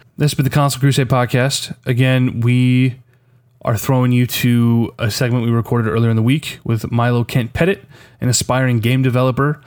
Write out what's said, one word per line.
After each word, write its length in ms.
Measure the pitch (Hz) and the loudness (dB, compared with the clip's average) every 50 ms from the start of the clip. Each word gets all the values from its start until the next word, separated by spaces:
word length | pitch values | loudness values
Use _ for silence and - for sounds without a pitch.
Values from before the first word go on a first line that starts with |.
| _ _ _ | _ _ _
This 140 | - 151 147 | -2 -2 -2
has 40 | - | 0
been 80 | - 139 | -2 -2
the 60 | 131 | 0
Console 300 | - 151 143 143 127 - | 0 0 0 0 0 0
Crusade 280 | 139 143 131 143 135 117 | 0 0 2 0 0 0
podcast. 640 | 139 127 123 117 - 123 127 139 - - - - - - _ | 0 0 0 0 0 0 0 0 -2 -4 -8 -10 -14 -8 _
Again, 560 | 131 123 120 131 131 131 127 127 127 - 120 | -2 0 2 2 2 2 2 0 0 0 0
we 580 | 117 123 123 123 127 127 127 127 131 131 120 - - _ _ _ _ _ _ _ _ _ _ _ - | 0 2 2 2 2 2 4 2 2 0 -2 -6 -14 _ _ _ _ _ _ _ _ _ _ _ -4
are 140 | - 117 | -4 -4
throwing 340 | 104 - - 135 127 123 123 | -2 0 0 0 2 2 2
you 140 | 123 123 123 | 2 2 0
to 680 | 120 - - - 123 120 120 117 117 117 117 113 - - - | 0 -2 -2 0 2 2 2 2 2 2 2 0 -2 -4 -4
a 100 | 117 107 | -4 -4
segment 340 | - - 135 120 120 123 113 | -2 -2 -2 0 0 0 0
we 60 | 117 | 0
recorded 380 | 117 117 113 - 123 120 110 110 | 0 0 0 -2 -2 -2 0 0
earlier 200 | - 113 117 117 | 0 0 0 2
in 60 | 113 | 2
the 80 | 110 110 | 2 2
week 360 | 120 139 156 - - - - - | 2 0 0 -2 -6 -12 -10 -4
with 280 | - 117 107 - - | -4 -4 -4 -2 -2
Milo 320 | 117 117 120 123 123 120 120 | -2 0 0 0 0 0 -2
Kent 300 | - - 131 113 113 - | -2 -2 -2 -2 -2 -2
Pettit, 320 | - 170 185 196 - - - - - - - - _ | -2 0 0 -2 -4 -8 -18 -20 -20 -20 -20 -12 _
an 80 | 120 | -2
aspiring 520 | 127 120 - - - 123 131 131 127 123 113 | -2 -2 -2 -2 -2 -2 0 0 0 0 0
game 240 | 107 120 127 131 131 | 0 0 0 2 0
developer. 580 | 131 120 123 127 131 123 127 139 147 151 - - | 0 2 2 0 0 0 0 -2 -2 -2 -4 -8